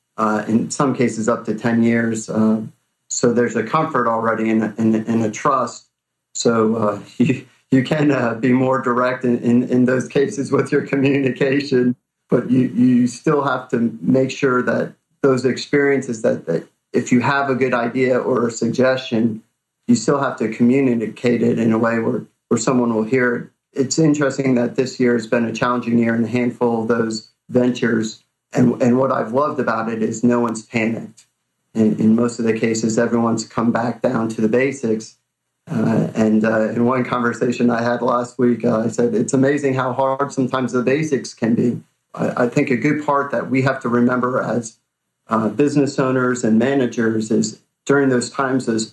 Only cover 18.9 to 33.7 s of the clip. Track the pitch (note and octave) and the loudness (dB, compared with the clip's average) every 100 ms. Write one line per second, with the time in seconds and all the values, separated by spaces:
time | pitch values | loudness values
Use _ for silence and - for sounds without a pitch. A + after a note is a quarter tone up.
18.9 | B2+ - A2+ A2+ G#2+ - _ _ _ - | 2 -2 0 0 -2 -12 _ _ _ 0
19.9 | A#2+ - C#3+ C3+ - A2 - A#2+ C3+ C3 | 0 2 0 0 -2 -4 0 2 4 2
20.9 | A#2 G#2+ - A#2+ A#2 A#2 A#2 A2+ A2 A#2 | 0 -4 -4 0 2 2 2 2 2 2
21.9 | A2+ A#2 B2 - _ - A#2 - B2+ A#2+ | 0 -2 -4 -6 _ -4 -2 0 0 2
22.9 | A2+ A2 C3 B2 A#2+ E3 _ _ - B2+ | 0 0 0 0 -2 -6 _ _ -4 -2
23.9 | - D#3+ D3 C#3 C3 C3+ B2 A#2+ A2 B2 | 2 2 2 0 0 0 0 0 -4 -6
24.9 | - B2 A#2+ A2 A#2+ A2+ A2+ B2+ B2 A2+ | 0 2 0 0 0 0 -2 -2 -2 0
25.9 | A#2 A#2 A#2 A2 B2 B2 A#2+ B2 A#2 A2 | 0 0 0 -2 0 -2 -2 -2 0 0
26.9 | A#2 A2+ A2 - _ - B2 B2 B2 A#2 | 0 -2 -4 -10 _ -4 0 2 0 0
27.9 | A2+ G#2+ - _ _ _ B2 B2 A#2+ B2+ | 0 -2 -8 _ _ _ 0 2 2 2
28.9 | B2 C3+ - A2 B2 D3+ D3 A#2+ A2+ A2+ | 2 2 0 -2 -2 -2 -2 -4 -2 -4
29.9 | A2+ A2 A2 B2 A#2+ A#2 A2 - A#2+ A2 | -4 -4 0 2 2 0 -4 -6 -4 -2
30.9 | A2 - - _ _ _ _ _ A2+ G#2+ | -4 -8 -18 _ _ _ _ _ 0 0
31.9 | - A2 A2+ A#2+ A#2 A2+ A2 A#2 A2 A#2 | 2 2 4 2 -2 -2 0 0 0 -2
32.9 | A2 A#2 A#2 A#2 A2 - - A#2 | 0 0 2 0 -2 -4 -4 0